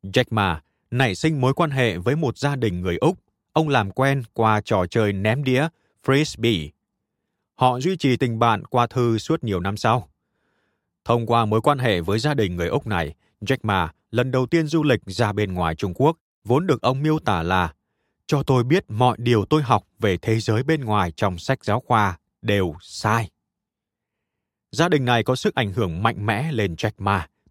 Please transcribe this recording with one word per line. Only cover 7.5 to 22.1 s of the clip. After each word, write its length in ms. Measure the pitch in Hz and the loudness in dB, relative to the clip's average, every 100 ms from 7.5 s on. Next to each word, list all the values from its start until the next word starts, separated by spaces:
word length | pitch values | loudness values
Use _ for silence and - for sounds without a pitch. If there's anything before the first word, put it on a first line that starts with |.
Họ 240 | - 127 123 | 0 0 2
duy 180 | 151 185 | -2 0
trì 200 | 139 123 | 0 2
tình 220 | 127 113 | 0 2
bạn 260 | 117 107 | 2 0
qua 220 | - 123 117 | -2 -2 0
thư 300 | 131 120 110 | 0 0 0
suốt 260 | - 160 | -2 -4
nhiều 160 | 113 92 | -2 -4
năm 180 | 95 104 | -4 -2
sau. 320 | 117 120 - _ _ _ _ _ _ _ _ _ | 0 0 -2 _ _ _ _ _ _ _ _ _
Thông 200 | - 120 | -2 -2
qua 200 | 113 117 | 2 0
mối 160 | 110 110 | 2 0
quan 180 | 147 139 | 0 0
hệ 220 | 123 90 | 0 0
với 180 | 85 107 | 0 -2
gia 140 | 143 | 0
đình 220 | 139 101 | 0 -2
người 120 | 87 85 | -2 -2
Úc 200 | - 107 | -2 -2
này, 280 | 92 78 - _ _ | -4 -4 -10 _ _
Jack 160 | 101 131 | -4 -2
Ma 300 | 110 95 80 _ _ | 0 0 -2 _ _
lần 200 | 113 127 | -2 0
đầu 140 | 127 | 0
tiên 220 | 123 165 156 | 0 0 0
du 160 | 160 | 0
lịch 180 | 147 113 | 2 0
ra 280 | - 92 107 | -2 -2 -2
bên 200 | 104 101 | 0 -2
ngoài 220 | 90 82 | -2 -2
Trung 180 | 80 98 | -2 -6
Quốc, 240 | 85 147 170 _ _ | 0 0 0 _ _
vốn 240 | - 131 185 | -2 0 2
được 140 | 131 | 0
ông 200 | 117 135 | 0 0
miêu 180 | 151 156 | 0 0
tả 240 | - 90 | 0 -2
là: 300 | 82 92 85 - _ _ _ _ - | 0 0 0 -6 _ _ _ _ -4
"Cho 160 | 147 | -2
tôi 200 | - 131 | 2 2
biết 220 | 120 180 - | 4 0 0
mọi 300 | 107 127 113 | 2 2 2
điều 260 | 123 113 | 2 2
tôi 160 | 95 156 | 4 0
học 260 | 127 110 _ _ | 4 0 _ _
về 180 | 107 90 | 0 0
thế 220 | - 113 | 0 0
giới 240 | 110 110 | 2 0
bên 220 | 139 160 | 0 -2
ngoài 260 | 117 104 90 | 0 0 0
trong 260 | - 101 87 | -2 -2 -2
sách 280 | - 135 | -4 -4
giáo 140 | - 110 | -2 -4
khoa 400 | - 117 98 | 0 2 2